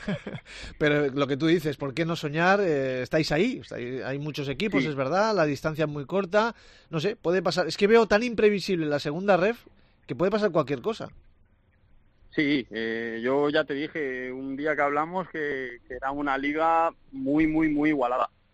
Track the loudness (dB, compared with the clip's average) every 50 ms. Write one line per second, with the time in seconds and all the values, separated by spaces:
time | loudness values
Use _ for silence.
0 | -6 -8 -8 -8 -8 -10 -12 -12 -14 -16 -18 -16 -16 -14 -6 0 0 2 2 2
1 | 2 0 0 0 0 0 0 0 2 2 2 2 2 -2 -4 -4 -6 -6 -4 -4
2 | -2 -2 -4 -4 -4 -4 -2 2 4 4 4 4 4 2 2 2 0 0 -2 -4
3 | -2 0 0 0 2 2 2 2 2 2 0 -4 -8 -10 -10 -8 -8 -8 -6 -6
4 | -6 -6 -6 -6 -6 -6 -6 -6 -6 -6 -4 -4 -2 0 0 0 0 0 -2 -2
5 | -2 0 2 2 2 2 2 2 2 2 0 -2 -2 -4 -2 0 -2 -2 -2 -4
6 | -6 -2 -2 -2 0 2 2 2 2 2 -2 -6 -16 -20 -20 -20 -12 -8 -4 -2
7 | -2 -2 -2 -2 0 2 2 2 2 0 0 0 0 -2 0 2 4 6 6 6
8 | 6 6 4 2 2 0 0 4 4 4 4 2 0 -2 -2 0 0 0 -2 -2
9 | -2 -2 -4 -2 2 4 4 4 4 2 0 -2 -8 -20 _ _ _ _ _ _
10 | _ -8 -2 0 0 2 2 2 2 2 2 2 2 0 0 -4 -2 -4 -6 -6
11 | -8 -14 -16 -18 -20 -20 _ _ _ _ _ _ _ _ _ _ _ _ -20 -20
12 | _ _ _ _ -20 -8 -2 0 0 2 2 0 -2 -4 -6 -6 -4 -4 -4 -4
13 | -6 -6 -6 -4 -2 0 2 2 2 2 2 0 0 -2 -4 -6 -6 -6 -6 -6
14 | -6 -6 -6 -6 -8 -8 -8 -8 -8 -8 -6 -4 -4 -2 0 0 0 0 0 0
15 | -2 -2 -4 -6 -6 -6 -6 -6 -6 -4 -4 -6 -8 -10 -12 -14 _ -14 -12 -8
16 | -6 -6 -4 -2 -2 -2 0 0 0 -2 0 2 2 2 4 4 2 2 0 _
17 | _ -16 -10 -6 -2 0 2 4 4 2 2 2 2 2 2 2 2 2 2 2
18 | 0 0 0 0 -2 -2 _ _ _ _